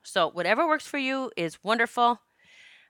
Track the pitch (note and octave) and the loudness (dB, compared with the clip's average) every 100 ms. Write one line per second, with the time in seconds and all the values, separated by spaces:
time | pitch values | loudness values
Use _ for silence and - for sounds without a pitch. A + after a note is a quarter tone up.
0 | - F#3+ D#3+ F3 F3 A3+ E4 D4+ - C#4+ | -4 0 0 0 0 2 2 0 -2 -4
1 | C4 C4+ B3+ - E3 - G3 A3+ A#3 B3 | -2 -2 -4 -4 -6 -4 -2 0 0 2
2 | A#3+ A#3+ _ _ _ - - - | 2 2 _ _ _ -20 -20 -20